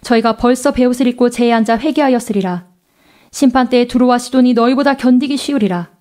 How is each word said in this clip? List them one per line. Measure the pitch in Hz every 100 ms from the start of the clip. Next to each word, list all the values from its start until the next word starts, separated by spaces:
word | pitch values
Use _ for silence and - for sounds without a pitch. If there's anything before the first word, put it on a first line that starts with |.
저희가 | - 233 226 220
벌써 | 240 254 277
베옷을 | 254 247 247 254
입고 | 240 240
제에 | 240 240
앉아 | 233 220 226
회개하였으리라. | 294 294 277 247 247 202 185 180 - _ _ _ _ _ _
심판때에 | - 269 254 247 247 247
두로와 | 247 247 240
시돈이 | 247 262 247
너희보다 | 240 240 269 285
견디기 | 277 247 247 254 285
쉬우리라. | - 277 202 175 165 _